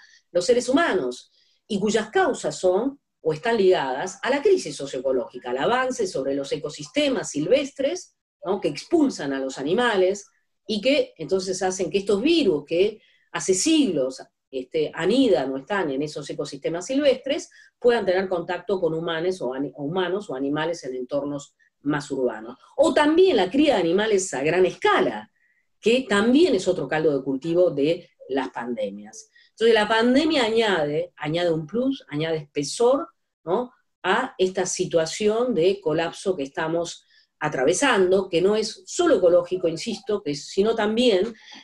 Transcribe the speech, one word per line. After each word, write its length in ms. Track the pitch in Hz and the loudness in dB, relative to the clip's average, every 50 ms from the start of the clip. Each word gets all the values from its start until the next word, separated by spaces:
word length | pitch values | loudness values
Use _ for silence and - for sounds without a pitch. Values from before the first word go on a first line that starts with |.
| - _ _ _ _ _ | -14 _ _ _ _ _
los 160 | - 180 175 | -2 -2 2
seres 220 | - 240 240 240 240 | 4 2 2 2 2
humanos, 640 | 269 330 339 294 214 175 131 123 123 - - _ _ _ _ _ _ _ _ - | 2 2 2 2 0 0 -2 -4 -6 -8 -16 _ _ _ _ _ _ _ _ -6
y 100 | 214 190 | -4 -2
cuyas 300 | 202 214 214 220 214 - | 0 0 0 0 -2 0
causas 500 | - 381 370 285 226 - - 151 151 - | 0 2 2 2 0 -2 -4 -6 -6 0
son 400 | - 180 185 202 247 277 277 - _ _ _ _ | 2 2 2 2 0 -2 -6 -8 _ _ _ _
o 140 | - 160 156 | -2 -2 -2
están 240 | 151 - 226 233 220 | 0 0 0 2 4
ligadas 600 | 196 185 180 160 139 131 127 143 175 185 - - - | 4 4 4 4 2 -2 -4 -4 -6 -8 -8 -6 -2
a 80 | 233 | -2
la 120 | 277 285 277 | -2 2 4
crisis 320 | 427 381 - - 156 143 | 4 4 4 2 -6 -10
socioecológica, 760 | - 139 - - 131 123 135 131 127 - - - 123 - 123 | -10 -10 -8 -8 -4 -2 0 0 0 -2 -4 -10 -12 -8 -6
al 80 | 123 131 | -4 -2
avance 480 | 151 196 240 262 254 254 254 - 208 | 0 0 2 0 0 -2 -2 -4 -4
sobre 280 | 185 - 143 135 135 139 | -4 -4 -4 -4 -2 -4
los 160 | 139 139 - 160 | -4 -4 -6 -6
ecosistemas 800 | 147 151 147 - - 147 - - - 302 277 240 185 151 - | -6 -6 -10 -10 -10 -14 -6 -2 0 0 0 0 -2 -4 -6
silvestres, 840 | - 147 156 180 247 294 285 - - - 262 294 359 359 - _ _ _ _ _ _ _ - | -6 -4 0 2 2 2 2 -2 -6 -4 -4 -4 -4 -4 -10 _ _ _ _ _ _ _ -6
¿no? 160 | 175 202 190 - | -4 -4 -2 -2
Que 60 | 165 | -4
expulsan 680 | 147 - - - 339 320 277 214 - - 156 139 135 | -6 -6 -6 0 2 2 2 2 0 -4 -6 -4 -4
a 40 | 135 | -4
los 200 | 135 135 131 147 | -4 -6 -6 -6
animales, 680 | 135 151 185 240 247 233 208 190 185 185 202 202 - _ _ _ _ _ _ _ _ | -4 -2 0 0 0 0 2 2 2 2 0 -2 -8 _ _ _ _ _ _ _ _
y 140 | - 220 208 | -6 -6 -2
que 320 | 208 262 294 285 - - _ - | 0 2 2 2 0 -2 _ -12
entonces 440 | 156 151 190 190 185 196 185 - 196 | -4 -2 -2 -2 -2 -4 -6 -2 -2
hacen 280 | 185 185 190 180 156 | -4 -2 -2 -4 -2
que 80 | 156 196 | -2 -4
estos 240 | 196 214 202 196 247 | 0 0 0 2 2
virus 420 | 320 339 320 277 196 156 143 - | 2 2 4 4 2 2 0 -2
que 380 | - 165 175 196 220 220 - _ _ _ _ _ _ | -2 0 2 2 0 0 -6 _ _ _ _ _ _
hace 220 | - 156 151 190 190 | -10 -8 -2 0 0
siglos, 720 | 190 - 311 320 302 262 196 160 139 127 131 131 - - _ _ _ _ _ | 2 2 2 4 4 4 2 2 0 -2 -2 -4 -10 -18 _ _ _ _ _
este, 420 | 135 131 131 _ - 160 147 147 - | -10 -10 -10 _ -2 -2 -2 -2 -4
anidan 580 | 160 165 185 233 269 262 220 175 151 131 139 | -4 -2 0 4 4 4 4 4 2 2 -2
o 60 | 135 | -6
están 340 | 135 135 - 208 196 175 147 | -8 -6 -4 -4 -2 -2 -2
en 120 | 135 139 151 | -2 -4 -4
esos 260 | 147 - 160 143 - | -6 -6 -10 -10 -10
ecosistemas 560 | - 156 147 - 143 135 - - 165 175 - | -8 -8 -8 -8 -8 -8 -6 -6 -6 -6 -6
silvestres, 640 | - 269 277 294 277 247 - - 269 294 339 - - _ - - _ _ _ | -2 -2 2 2 2 2 2 -2 -6 -6 -6 -6 -12 _ -20 -20 _ _ _
puedan 260 | - 240 233 220 196 | 2 2 2 2 2
tener 240 | 185 180 190 190 185 | 2 0 0 0 0
contacto 500 | 185 170 165 180 180 170 - - 190 185 | -4 -4 -4 -4 -8 -8 -4 -4 -4 -2
con 140 | 175 160 160 | 0 -2 -2
humanos 480 | 160 170 170 165 160 170 185 185 180 | -2 -4 -4 -4 -2 -2 -4 -4 -4
o 140 | 143 123 131 | -6 -8 -6
ani-, 180 | 135 143 139 - | -6 -8 -8 -8
o 100 | 147 143 | -8 -8
humanos 440 | 143 170 185 180 175 185 208 202 - | -6 -2 -2 -2 -2 -2 -4 -6 -8
o 60 | 135 | -8
animales 500 | 131 139 139 147 156 156 165 170 - 147 | -6 -4 -2 -2 -2 -2 -4 -4 -6 -8
en 100 | 131 131 | -10 -8
entornos 600 | 127 127 - 147 139 139 147 143 139 - - _ _ _ _ _ _ | -10 -8 -4 -4 -4 -4 -4 -8 -8 -10 -14 _ _ _ _ _ _
más 300 | - 143 151 139 139 - | -4 -4 -4 -4 -4 -6
urbanos. 480 | 139 135 127 120 110 110 110 117 127 _ _ _ - | -4 -2 -2 -2 -2 -4 -12 -16 -18 _ _ _ 0
O 160 | - 277 320 269 | 2 2 4 4
también 460 | 302 294 302 320 339 381 381 277 208 | 4 4 4 6 6 6 6 6 4
la 120 | 170 185 | 2 2
cría 260 | - 277 311 285 240 | 2 4 4 4 4
de 40 | 190 | 2
animales 540 | 165 165 175 202 214 220 208 185 185 - 135 | 2 2 2 2 2 2 0 0 0 -2 -6
a 80 | 127 139 | -2 -2
gran 240 | 156 170 185 185 | 0 2 4 2
escala, 640 | 175 - - - 415 392 302 - - 107 - - _ _ _ _ _ _ _ _ _ _ _ | 2 2 0 0 2 2 2 2 0 -2 -6 -14 _ _ _ _ _ _ _ _ _ _ _
que 240 | - 208 240 262 262 | 0 2 2 2 2
también 480 | - 208 202 214 240 254 302 359 311 233 | 2 2 2 4 4 6 6 4 4 2
es 140 | 185 - 185 | 0 0 0
otro 180 | 180 175 143 | -2 -2 -2
caldo 300 | 127 160 156 160 160 143 | -4 -2 0 2 2 2
de 80 | 135 - | 0 -2
cultivo 460 | 139 135 131 - 165 170 180 180 165 | -2 -4 -4 -2 -2 2 4 2 2
de 400 | 147 143 139 156 170 185 - _ _ _ - - | 2 0 0 0 0 -2 -6 _ _ _ -12 -6
las 220 | 131 139 131 - | -4 -4 -4 -4
pandemias. 800 | - 127 120 123 120 110 104 101 98 104 104 107 - - - _ _ _ _ _ _ | -8 -10 -8 -6 -6 -6 -6 -6 -8 -12 -16 -18 -20 -20 -20 _ _ _ _ _ _
Entonces 220 | - 220 233 220 | 0 2 4 4
la 140 | 214 208 208 | 4 4 2
pandemia 560 | 226 226 233 247 254 285 330 311 320 277 233 | 2 2 4 4 4 4 4 2 2 2 0
añade, 720 | 220 226 226 226 208 185 165 147 147 147 160 175 175 _ | 2 2 2 2 2 2 0 0 0 -2 -4 -4 -6 _
añade 340 | - 151 147 160 175 175 175 | -10 -6 -4 -2 0 0 0
un 160 | 160 160 160 | 0 -2 -4
plus, 380 | 151 202 240 254 269 269 - - - | -4 -4 -2 -2 -2 -4 -4 -8 -8
añade 260 | 147 147 160 165 160 | -6 -4 -2 -2 -4
espesor, 720 | 156 151 _ - 147 143 143 - - 233 247 269 285 330 - _ _ _ _ _ _ - | -6 -6 _ -6 -6 -6 -6 -2 0 2 2 2 2 -2 -8 _ _ _ _ _ _ -6
¿no? 280 | 160 185 233 247 247 _ _ _ _ _ _ - | -4 -2 -2 -2 -6 _ _ _ _ _ _ -2
a 320 | 180 208 233 262 - - | -2 0 0 -2 -4 -2
esta 300 | - 190 185 190 202 180 | -2 -2 -2 0 -4 -4
situación 880 | 185 - - 175 151 165 165 160 156 - - 214 208 214 226 254 254 214 | -4 -2 -4 -4 0 0 0 0 0 -4 -2 0 0 0 0 -2 -2 0
de 260 | 160 165 190 196 196 | 2 2 2 0 0
colapso 560 | - 156 151 165 165 170 - - - 196 185 | -2 -2 -2 -2 -2 -4 -6 -6 -4 -4 -4
que 60 | 151 135 | -4 -6
estamos 640 | 139 - 175 160 160 165 170 170 - - - _ _ _ _ _ _ _ - 156 | -8 -6 -6 -4 -2 -2 -2 -4 -4 -8 -16 _ _ _ _ _ _ _ -8 -6
atravesando, 840 | 151 147 135 127 - - - 190 254 226 202 185 180 190 196 190 - | -6 -4 0 0 0 2 2 2 2 4 4 4 4 4 2 0 0
que 120 | 170 160 | 0 2
no 140 | 175 202 214 | 2 2 2
es 300 | 220 214 - - - - | 2 -2 -4 -8 -14 -16
solo 300 | - - - 349 320 - | -12 -2 0 2 4 4
ecológico, 500 | 185 180 170 175 175 175 - 185 180 - | 6 6 6 6 4 2 2 -6 -2 -2
insisto, 560 | 165 165 156 - 233 202 - - - 208 196 - | -2 -2 -2 -6 -8 -8 -8 -4 -4 -4 -4 -4
que 80 | 147 | -6
es, 160 | 147 143 - | -8 -8 -8
sino 300 | - - 190 202 226 226 | -6 -2 0 0 2 2
también 580 | 226 208 214 220 233 254 240 202 180 202 233 226 - - - - - | 0 0 0 0 2 4 4 4 2 0 -2 -4 -12 -20 -20 -20 -20